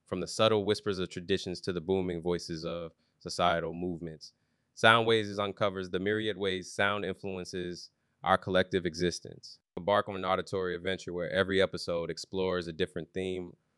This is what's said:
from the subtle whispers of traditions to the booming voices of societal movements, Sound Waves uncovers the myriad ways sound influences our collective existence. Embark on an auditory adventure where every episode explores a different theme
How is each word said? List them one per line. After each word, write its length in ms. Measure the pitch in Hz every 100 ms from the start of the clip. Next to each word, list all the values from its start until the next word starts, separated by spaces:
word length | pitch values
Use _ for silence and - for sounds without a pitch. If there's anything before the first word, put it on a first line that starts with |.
from 160 | - 92
the 80 | 82
subtle 380 | - 110 107 98
whispers 320 | 104 104 92
of 100 | 87
traditions 540 | 92 87 95 98 87
to 100 | -
the 80 | 87
booming 400 | 80 95 90 85
voices 420 | 87 87 - 80
of 300 | 85 85 82 _ _ _
societal 520 | 87 - 87 85 82
movements, 640 | 85 90 82 85 76 - _ _ _ _
Sound 320 | - 113 117 113
Waves 320 | 113 101 101
uncovers 500 | 98 - 101 95 90
the 100 | 92
myriad 380 | 98 107 110 92
ways 340 | 98 92 87
sound 360 | - 101 104 92
influences 840 | 92 98 92 87 92 90 85 - _ _ _
our 140 | - 92
collective 480 | - 92 92 95
existence. 720 | 85 78 87 - - 50 - - _ -
Embark 300 | 87 101 104
on 80 | 95
an 80 |
auditory 500 | 95 92 87 98 90
adventure 380 | 85 90 92 -
where 180 | 87 82
every 320 | 95 95 95
episode 480 | 92 90 - 85 82
explores 560 | 80 - 95 92 90 85
a 60 |
different 420 | 80 90 87 78
theme 380 | 95 95 92 87 - _